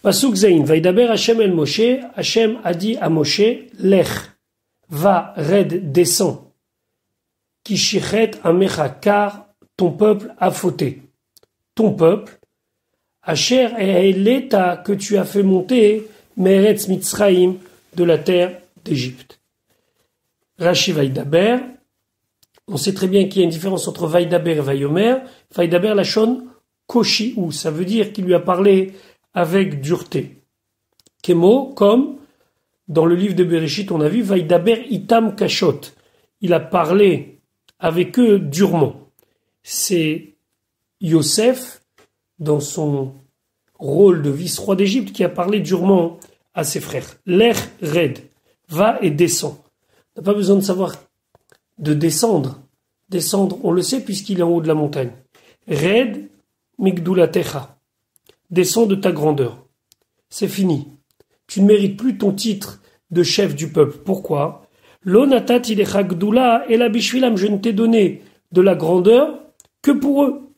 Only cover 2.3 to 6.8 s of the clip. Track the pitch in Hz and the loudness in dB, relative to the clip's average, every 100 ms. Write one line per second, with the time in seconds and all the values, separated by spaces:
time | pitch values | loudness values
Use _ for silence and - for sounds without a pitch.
2.3 | 220 220 233 175 170 208 233 165 160 151 | 0 0 -2 -6 -4 -4 -4 -2 0 0
3.3 | - 208 240 - - 190 196 160 - - | 2 0 0 -10 -4 2 2 2 -4 -12
4.3 | _ _ _ _ _ _ 147 190 180 156 | _ _ _ _ _ _ -2 2 2 -2
5.3 | - 151 202 160 175 170 143 170 - 185 | -8 0 0 0 -4 -2 0 2 2 -2
6.3 | - - _ _ _ | -4 -16 _ _ _